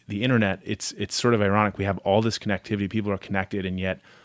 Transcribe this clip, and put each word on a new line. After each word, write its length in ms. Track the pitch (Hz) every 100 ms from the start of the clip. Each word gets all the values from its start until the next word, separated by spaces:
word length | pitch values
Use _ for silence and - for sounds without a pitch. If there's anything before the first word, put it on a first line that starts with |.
| -
the 160 | 104
internet, 380 | 127 120 101 95
it's, 300 | - 104 -
it's 220 | - 104
sort 180 | - 120
of 80 | 113
ironic. 360 | 101 104 104 -
We 60 |
have 140 | 98 92
all 220 | 98 101
this 180 | 113 -
connectivity, 500 | 107 95 - 104 98
people 220 | 110 104
are 60 | 98
connected, 480 | - 98 95 101
and 120 | 92 92
yet 220 | 92 92 - -